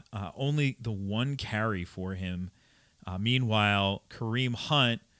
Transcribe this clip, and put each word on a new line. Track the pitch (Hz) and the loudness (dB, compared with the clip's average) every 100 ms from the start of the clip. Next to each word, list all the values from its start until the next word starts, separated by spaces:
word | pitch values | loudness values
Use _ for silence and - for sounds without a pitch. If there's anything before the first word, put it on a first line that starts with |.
| - | -10
uh, | 107 92 - | -8 -8 -2
only | 139 151 139 - | 0 2 0 0
the | 117 | -6
one | 101 98 107 131 139 | -4 -2 -2 -2 -2
carry | - 107 110 95 | -4 0 0 -2
for | 87 - 92 | -4 -6 -6
him. | 92 92 90 90 _ _ _ _ _ - | -4 -4 -4 -6 _ _ _ _ _ -8
Uh, | 92 | -2
meanwhile, | 107 127 120 107 104 101 98 98 - | 2 2 2 4 6 6 4 0 -6
Kareem | - 113 120 127 117 | -6 -2 0 0 -2
Hunt, | - 147 123 117 _ | 0 2 4 0 _